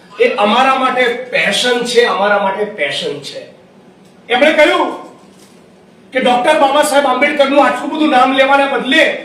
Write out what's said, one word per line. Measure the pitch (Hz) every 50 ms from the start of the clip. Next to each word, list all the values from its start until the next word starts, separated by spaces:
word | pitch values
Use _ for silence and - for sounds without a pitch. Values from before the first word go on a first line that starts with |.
| - - - 220
એ | 247 240 -
અમારા | 202 208 208 226 254 269 269 262 254
માટે | 262 254 254 254 247 233 233 247 - -
પેશન | 190 160 - 202 196 - 247 247 240 240 233
છે, | - - 233 233
અમારા | 196 185 185 202 208 208 202
માટે | 196 190 190 208 208
પેશન | 202 - 160 143 139 139 - 175 143 143 139
છે. | - - - 131 - - - - - _ _ - - - - _ - - _ _ - -
એમણે | 240 254 294 311 302
કહ્યું | 302 302 349 370 339 - - - - - - - - - - - - - - - - - - _ _ _ _ _ _ _ - -
કે | 262
ડોક્ટર | - 247 247 240 240 311 311 302
બાબા | 277 269 269 302 294
સાહેબ | - 269 277 277
આંબેડકરનું | 254 - 226 285 294 302 285 269 254 285 285 269
આટલું | 233 - - 285 320
બધું | 311 311 302 -
નામ | 262 247 254 269 269
લેવાના | 269 269 277 285 285 277
બદલે | 269 254 220 220 262 311 311 285 - - -